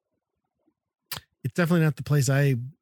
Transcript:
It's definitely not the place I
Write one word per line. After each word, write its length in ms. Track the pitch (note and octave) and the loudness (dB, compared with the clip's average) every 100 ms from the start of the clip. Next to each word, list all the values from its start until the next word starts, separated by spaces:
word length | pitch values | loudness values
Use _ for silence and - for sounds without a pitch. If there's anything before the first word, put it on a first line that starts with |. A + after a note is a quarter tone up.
| _ _ _ _ _ _ _ _ _ _ _ - - _ | _ _ _ _ _ _ _ _ _ _ _ -16 -16 _
It's 100 | C3+ | -8
definitely 300 | - E3 F3 | -2 0 2
not 120 | D#3 - | 2 -2
the 60 | |
place 260 | - D3 B2+ | -2 0 2
I 280 | C3+ C#3+ A#2+ B2+ - | 2 2 0 -4 -14